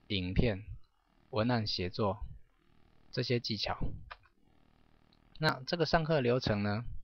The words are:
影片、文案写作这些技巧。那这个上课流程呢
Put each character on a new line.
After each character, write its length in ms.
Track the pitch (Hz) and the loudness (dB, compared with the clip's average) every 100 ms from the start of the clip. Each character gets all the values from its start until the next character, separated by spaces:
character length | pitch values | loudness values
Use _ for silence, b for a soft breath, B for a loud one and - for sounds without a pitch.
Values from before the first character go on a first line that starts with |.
| _ | _
影 260 | 101 90 | -2 2
片、 300 | 95 123 98 107 - - _ _ _ _ | 2 2 0 -8 -14 -16 _ _ _ _
文 180 | 107 117 | 0 2
案 160 | 120 107 | 2 0
写 240 | - 90 | -2 -2
作 300 | - 104 95 - - - _ _ - - - - | 0 0 0 -6 -10 -18 _ _ -20 -20 -20 -8
这 120 | - | -6
些 160 | 123 120 | 0 0
技 180 | - 107 | 0 -4
巧。 220 | 98 - - - - - _ _ _ _ _ _ _ _ _ _ _ - | -4 0 -2 -2 -10 -18 _ _ _ _ _ _ _ _ _ _ _ -2
那 220 | 151 131 127 | 0 0 -4
这 100 | 175 | -2
个 80 | 156 | 2
上 180 | 170 | 2
课 160 | 143 156 | 4 4
流 200 | 120 127 | 4 2
程 240 | - 104 | 2 2
呢 200 | 104 104 117 - | 2 -2 -4 -8